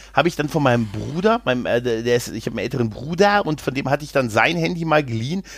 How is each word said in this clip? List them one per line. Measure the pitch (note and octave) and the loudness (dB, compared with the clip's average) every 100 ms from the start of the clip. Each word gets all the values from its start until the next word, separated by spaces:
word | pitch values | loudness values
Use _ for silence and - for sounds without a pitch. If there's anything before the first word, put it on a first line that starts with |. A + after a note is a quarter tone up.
| - | -2
habe | - D#3+ | 2 2
ich | - | 0
dann | D3 | -2
von | E3 | 2
meinem | C#3 A#2+ A2+ | 2 2 0
Bruder, | G#2 A2 D3+ G3 A#3 - | -4 -6 0 2 2 0
meinem, | B2 F2+ | -2 0
äh, | A#2 | 0
der, | B2 A2+ | 0 -2
der | A#2 A#2+ | 0 0
ist, | - | 0
ich | G2 A#2+ | -6 -6
habe | |
einen | A2 | -4
älteren | G#2 C3 A#2 | -4 -2 -2
Bruder | G#2+ C3+ E3+ G3+ G#3 F#3+ | -2 -8 2 4 4 0
und | D3+ | -2
von | - C3 | -4 -4
dem | C3+ | 0
hatte | C#3+ | -2
ich | D3+ | 0
dann | C#3+ B2 | 0 2
sein | A2 A#2+ E3+ | 4 2 2
Handy | E3 F3 | -2 -2
mal | E3 D#3 | 2 2
geliehen, | C#3+ A2+ A#2+ F#3 - | 2 -4 -4 -6 -8